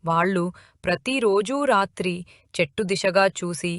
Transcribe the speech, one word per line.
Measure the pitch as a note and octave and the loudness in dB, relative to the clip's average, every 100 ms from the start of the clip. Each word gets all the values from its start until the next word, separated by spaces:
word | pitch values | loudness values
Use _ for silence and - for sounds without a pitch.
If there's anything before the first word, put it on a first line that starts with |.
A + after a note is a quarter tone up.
| E3 | 0
వాళ్ళు | E3 F3 F#3+ F3 - - _ | 2 2 0 -2 -6 -20 _
ప్రతిరోజూ | F#3 F3 - C4+ A#3 G3 G#3 C4+ C#4+ | -4 -2 -2 0 2 2 0 -2 2
రాత్రి | G#3+ G3 - F#3 F3 F3+ - _ | 2 0 -4 -6 -6 -10 -20 _
చెట్టు | - E3+ - | -4 -4 -2
దిశగా | G3+ F#3+ G3 F#3 G3 | -4 0 0 4 2
చూసి | - F3 E3 F3 | 2 -8 -6 -6